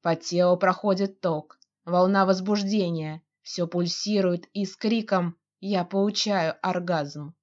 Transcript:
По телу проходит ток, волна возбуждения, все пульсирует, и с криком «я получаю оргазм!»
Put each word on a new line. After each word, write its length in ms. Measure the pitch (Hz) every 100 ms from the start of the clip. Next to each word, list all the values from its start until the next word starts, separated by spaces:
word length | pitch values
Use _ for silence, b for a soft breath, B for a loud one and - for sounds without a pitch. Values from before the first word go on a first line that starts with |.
По 120 | 170 160
телу 420 | - 175 180 180
проходит 640 | 190 180 208 190 196 190
ток, 360 | 185 156 - - _ _ -
волна 400 | 180 185 196 190
возбуждения, 960 | 185 190 208 196 214 180 165 156 156 _ _
все 260 | - - 170
пульсирует, 800 | 175 175 - 202 208 185 175 -
и 120 | 202 196
с 100 | -
криком 640 | 214 226 220 190 175 - _ _
«я 260 | 196 196 175
получаю 720 | 196 208 202 220 196 160 -
оргазм!» 720 | 185 180 175 165 143 147 147 -